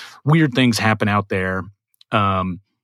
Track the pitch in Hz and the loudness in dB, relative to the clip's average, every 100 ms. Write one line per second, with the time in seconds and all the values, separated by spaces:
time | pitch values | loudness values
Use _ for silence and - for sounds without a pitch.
0 | - - 139 160 151 131 127 107 113 104 | -20 -6 0 2 2 2 2 2 0 0
1 | 104 104 101 98 92 95 98 _ _ _ | 0 0 -2 -4 -4 -6 -8 _ _ _
2 | - 110 98 95 92 90 _ _ | -4 -2 0 0 -4 -6 _ _